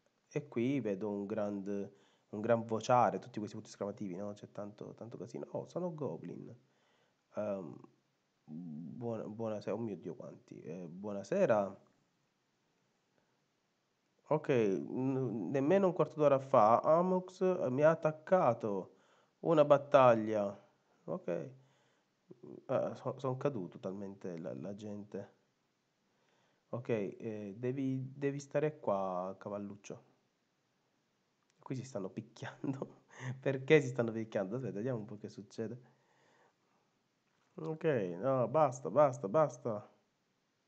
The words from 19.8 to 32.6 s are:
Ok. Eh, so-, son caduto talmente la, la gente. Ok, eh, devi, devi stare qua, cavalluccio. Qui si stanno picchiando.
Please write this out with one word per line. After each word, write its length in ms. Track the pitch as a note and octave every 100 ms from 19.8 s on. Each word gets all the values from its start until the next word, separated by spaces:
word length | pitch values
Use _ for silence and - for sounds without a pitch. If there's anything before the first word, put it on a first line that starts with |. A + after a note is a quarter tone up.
| C#3 C#3 B2+ A2+ G#2+ G#2+ G2+ G2+ - _ _ _ -
Ok. 220 | E3+ - E2+ - - _ _ _ _ _ _ - - C#3+ - -
Eh, 240 | C3 C#3 A2+
so-, 220 | C3 C3+
son 180 | C3 B2+
caduto 420 | C#3+ A#2+ E2+ -
talmente 580 | G2 G2 G2 G2 G2 E2+
la, 160 | D#2+
la 200 | B1+ F2 G2+
gente. 560 | G#2+ G#2 G2+ F#2+ G2+ _ _ _ _ _ _ _ _ _ _ _ _ _ _
Ok, 200 | A#2+ B2+
eh, 640 | A2+ F#2+ - A2+ G#2+ G#2 G2+
devi, 560 | B2 C#3 C3+ C3 C3 C#3
devi 240 | C#3 C#3
stare 400 | C#3 D3 D3+ D3+
qua, 560 | - G2 F#2+ F2+ F#2 F#2+
cavalluccio. 680 | G#2 G2+ G2+ G#2 - - - _ _ _ _ _ _ _ _ _ _ _ _ _ _ _
Qui 160 | - C3
si 80 |
stanno 260 | G#2 G#2+ F#2
picchiando. 960 | - G#2+ - A#2 -